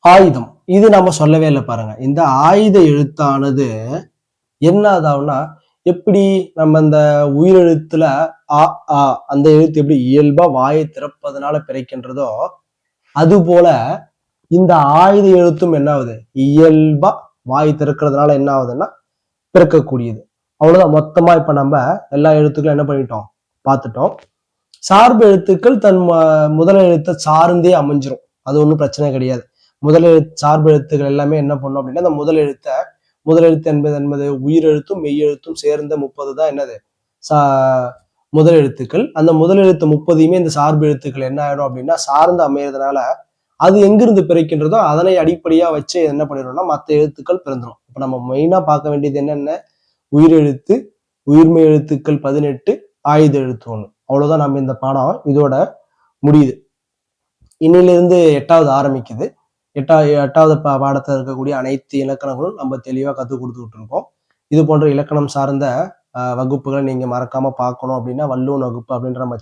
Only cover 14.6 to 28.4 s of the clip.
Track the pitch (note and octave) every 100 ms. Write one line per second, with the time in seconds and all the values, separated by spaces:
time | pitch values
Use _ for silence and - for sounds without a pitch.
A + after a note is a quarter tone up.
14.6 | F#3 E3 C#3+ D#3 F#3+ G3+ G3 F3+ F3 D#3
15.6 | F3+ D#3 C#3+ C#3+ A#2+ A2+ _ C3+ C3+ D3
16.6 | D#3+ D#3 D#3 D3 F#3+ - _ _ B2+ C3+
17.6 | D3+ D3+ D3 C#3 D3+ C#3 D3 C#3+ C#3 C3+
18.6 | B2 B2+ G3 _ _ _ _ _ _ F#3
19.6 | E3 D#3 B2+ B2+ A#2 G#2+ _ _ _ _
20.6 | D#3 F3+ E3+ D3+ D3+ F3+ E3 E3 D3 C#3+
21.6 | C#3 D3 B2+ G3 - C#3 D#3 D3+ D3+ D3+
22.6 | D3+ C#3+ D3 C#3 A#2+ A2+ F#2 _ _ _
23.6 | - C3+ C3 A2+ E3+ - _ _ _ _
24.6 | _ _ - G3 A#3+ A3+ G#3+ F#3+ - F3+
25.6 | A#3+ B3 G#3 F#3 F3 E3 D#3+ D#3 D3+ D#3
26.6 | E3+ G3 F#3 E3 D#3+ D#3+ D#3 D#3 F3 F3
27.6 | E3+ F3 C#3+ D3 C3+ C3 _ _